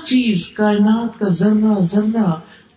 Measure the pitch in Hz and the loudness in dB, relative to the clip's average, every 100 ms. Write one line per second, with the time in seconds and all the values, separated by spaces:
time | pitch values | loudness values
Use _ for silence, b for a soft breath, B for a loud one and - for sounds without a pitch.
0 | - 254 233 175 - - 208 208 208 226 | -2 0 0 -2 -4 -2 0 2 2 0
1 | 233 - 202 170 208 214 214 202 170 202 | -2 -4 -2 0 2 2 2 0 0 0
2 | 214 226 190 160 - B B | 0 0 0 -2 -8 B B